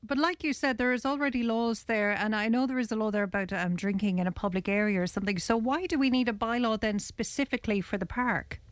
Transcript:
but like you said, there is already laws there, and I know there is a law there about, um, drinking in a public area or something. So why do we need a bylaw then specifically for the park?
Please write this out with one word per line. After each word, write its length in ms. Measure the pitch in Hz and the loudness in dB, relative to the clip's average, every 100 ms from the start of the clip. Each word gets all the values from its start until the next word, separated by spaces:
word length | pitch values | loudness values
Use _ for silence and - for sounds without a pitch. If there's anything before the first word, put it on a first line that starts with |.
but 160 | 214 277 | -4 0
like 260 | 330 359 | 0 0
you 100 | 311 | -4
said, 260 | - 277 233 | 0 -2 0
there 140 | 247 | 0
is 120 | 247 277 | 0 0
already 380 | 277 285 247 | 0 0 0
laws 400 | 233 226 233 220 | 0 0 0 -2
there, 260 | - 220 208 | -2 0 2
and 260 | 208 214 214 | 0 0 0
I 120 | 220 | 2
know 180 | 240 262 | 2 2
there 140 | 254 | 0
is 120 | 226 | -2
a 40 | 220 | 0
law 160 | 220 | 0
there 100 | 208 | 0
about, 320 | 202 202 185 | 0 -2 -2
um, 220 | 185 175 175 | -2 0 0
drinking 420 | 202 196 208 180 | 0 0 2 2
in 80 | 180 | 0
a 60 | |
public 360 | - 202 185 196 | 0 -2 -2 0
area 320 | 202 214 190 | 2 2 2
or 60 | 180 | 0
something. 320 | 202 196 185 | -2 -2 -2
So 180 | - 233 | 0 2
why 300 | 240 302 370 | 2 0 0
do 140 | 302 | 2
we 100 | 269 | 4
need 180 | 254 240 | 4 2
a 60 | |
bylaw 460 | 208 226 240 233 214 | 0 0 0 2 2
then 180 | 214 208 | 0 -2
specifically 800 | - - 220 - 277 247 - 202 | -4 -6 -4 -2 -2 -2 -2 -2
for 200 | - 196 | -2 -4
the 80 | 180 | -4
park? 520 | 240 247 165 - - - | -2 0 0 -4 -14 -16